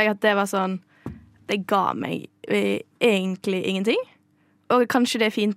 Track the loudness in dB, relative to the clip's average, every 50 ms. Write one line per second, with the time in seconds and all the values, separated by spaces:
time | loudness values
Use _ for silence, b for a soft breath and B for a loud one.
0 | 2 0 0 2 2 2 4 4 2 0 0 -2 -2 -2 -2 -6 -8 B B B
1 | B B B B B B B B _ -4 -4 -4 -2 0 0 2 2 0 0 -2
2 | -4 -6 -6 -8 -8 -12 _ _ -6 -2 -2 0 0 0 -2 -2 -6 -10 _ _
3 | 2 2 2 2 0 -2 -4 -4 -4 -4 -4 -2 -2 -4 -4 -2 -2 0 0 -2
4 | -2 -6 _ _ _ _ b b b b b b _ 0 2 2 2 2 2 2
5 | 2 2 0 0 0 0 0 0 0 -2 -2